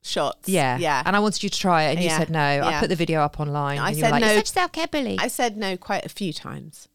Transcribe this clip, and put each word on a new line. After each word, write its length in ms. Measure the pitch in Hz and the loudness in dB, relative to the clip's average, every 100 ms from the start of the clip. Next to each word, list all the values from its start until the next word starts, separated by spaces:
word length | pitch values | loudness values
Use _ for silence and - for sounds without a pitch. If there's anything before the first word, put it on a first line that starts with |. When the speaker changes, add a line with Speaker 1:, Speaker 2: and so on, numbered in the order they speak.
Speaker 1:
shots. 440 | - - 143 - - | -4 -2 -2 -4 -2
Speaker 2:
Yeah. 300 | 185 135 123 | 0 2 0
Speaker 1:
Yeah. 240 | 165 139 151 | 0 0 2
Speaker 2:
And 100 | 202 | 2
I 40 | |
wanted 220 | 214 - | 2 0
you 60 | 202 | -4
to 100 | - | -2
try 260 | 190 165 156 | 2 4 2
it 60 | 165 | 2
and 40 | |
you 60 | 175 | 2
Speaker 1:
Yeah. 120 | 160 | 2
Speaker 2:
said 100 | 160 | 0
no. 100 | 160 | 2
I 160 | 143 143 - | 2 2 2
Speaker 1:
Yeah. 100 | 151 | 0
Speaker 2:
put 100 | 151 | 0
the 60 | 170 | 0
video 260 | 160 160 | 0 2
up 180 | 147 - | 0 -2
online 400 | 147 143 143 143 | -4 -2 -2 -2
Speaker 1:
I 80 | 185 | -2
Speaker 2:
and 100 | - | 2
you 40 | |
were 20 | 226 | 2
Speaker 1:
said 40 | |
Speaker 2:
like, 100 | 240 | 4
Speaker 1:
no. 60 | 220 | 4
Speaker 2:
"You're 100 | 208 | 4
such 120 | - | 2
a 40 | |
self-care 340 | 381 359 - 330 | -2 -2 -2 -4
bully." 300 | 302 240 190 | -2 -2 -2
Speaker 1:
I 80 | 233 | -4
said 300 | - 240 208 | 0 -2 -2
no 180 | 196 180 | -6 -6
quite 300 | - 196 - | -4 -6 -6
a 40 | |
few 220 | - 190 | -6 -6
times. 540 | 147 - 139 147 - - | -6 -10 -12 -14 -20 -20